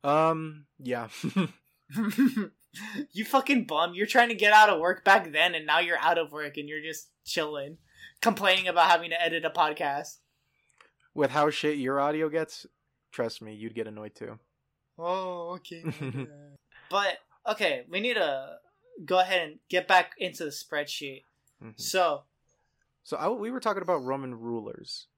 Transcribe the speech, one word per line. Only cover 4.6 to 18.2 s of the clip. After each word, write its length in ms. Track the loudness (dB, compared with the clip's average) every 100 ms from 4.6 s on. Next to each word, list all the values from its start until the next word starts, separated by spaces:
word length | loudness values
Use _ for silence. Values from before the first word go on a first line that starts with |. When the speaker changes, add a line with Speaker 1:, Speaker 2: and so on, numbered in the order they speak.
| 8
Speaker 2:
of 120 | 6
work 220 | 0 2
back 300 | 4 4 4
then, 220 | 2 2
and 100 | 0
now 140 | 2 2
you're 200 | 2 2
out 200 | 2 2
of 120 | 0
work, 280 | -6 -8 -8
and 100 | -10
you're 140 | -10
just 260 | -10 -12 -16 _
chilling, 540 | -6 -4 -4 -6 -10 -14 _ _ -20 _
complaining 480 | 0 2 2 4 2
about 220 | 4 6
having 180 | 6 2
to 120 | -2
edit 240 | 0 0 -2
a 40 |
podcast. 680 | 2 0 2 -4 -4 -8 -18 _ _ _ _ _ _ _ _ _
Speaker 1:
With 160 | -2 0
how 180 | 2 2
shit 300 | 2 -2 -2
your 200 | -2 0
audio 300 | 0 0 -2
gets, 380 | -2 -4 -10 -20 _ _ _ _
trust 280 | -6 -6 -6
me, 140 | -16
you'd 200 | -12 -10
get 120 | -8 -10
annoyed 280 | -10 -16
too. 240 | -14 -16 -16 _ _ _ _ _ -10
Speaker 2:
Oh, 560 | -4 -4 -4 -8 -10 -12
okay. 260 | -14 -10 -8
Speaker 1:
<laughs> 40 | -6
Speaker 2:
Okay. 240 | -8 -8 -10 -14 -20 -20 _ -20 -4
But, 280 | -2 0 -4 _ _ -6
okay, 360 | 0 0 0 -4
we 80 | -4
need 140 | -2
to 440 | 0